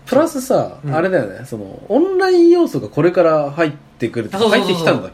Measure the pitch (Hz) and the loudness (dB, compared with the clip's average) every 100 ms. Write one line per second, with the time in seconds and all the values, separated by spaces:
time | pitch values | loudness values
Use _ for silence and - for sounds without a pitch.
0 | - 269 320 277 247 190 107 - 143 156 | 0 0 0 -4 -2 -2 -2 -8 -6 -2
1 | 185 180 104 95 127 110 98 - - 233 | 0 0 -2 -8 -12 -12 -12 -14 -2 0
2 | 370 370 381 359 339 349 330 - 104 - | 0 0 2 4 6 4 2 -2 -4 0
3 | 175 180 165 156 143 143 165 143 - - | 2 4 2 2 -2 -2 -4 -4 -16 -8
4 | 117 117 107 196 226 214 185 170 165 143 | -6 -6 -6 -2 2 2 0 0 0 -2
5 | 92 | -4